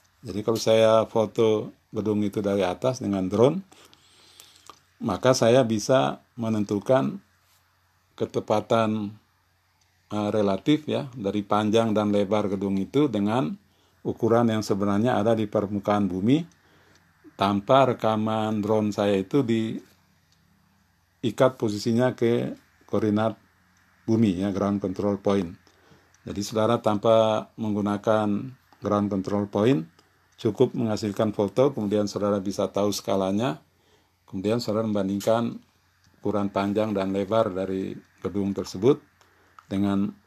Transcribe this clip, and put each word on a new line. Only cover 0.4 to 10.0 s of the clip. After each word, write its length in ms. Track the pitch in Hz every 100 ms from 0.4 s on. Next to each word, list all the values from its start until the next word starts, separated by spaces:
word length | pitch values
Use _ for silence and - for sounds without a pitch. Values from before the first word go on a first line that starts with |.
kalau 160 | 104 113
saya 440 | - 110 110 110 107
foto 640 | 117 104 107 110 107 117 - _
gedung 280 | 113 104 104
itu 160 | 104 104
dari 160 | 101 101
atas 360 | 90 90 127 127
dengan 200 | 110 98 92
drone, 320 | 104 127 175 - - - _ _ _ - - - - - - _ _
maka 320 | 226 90 123
saya 320 | 131 113 127
bisa 560 | 117 110 107 131 139 - _ -
menentukan 840 | 113 107 101 104 - 131 202 196 - _ _ _ _ _ _ _ _ -
ketepatan, 960 | 113 - - 107 101 117 110 110 101 107 _ _ _ _ _ _ _ _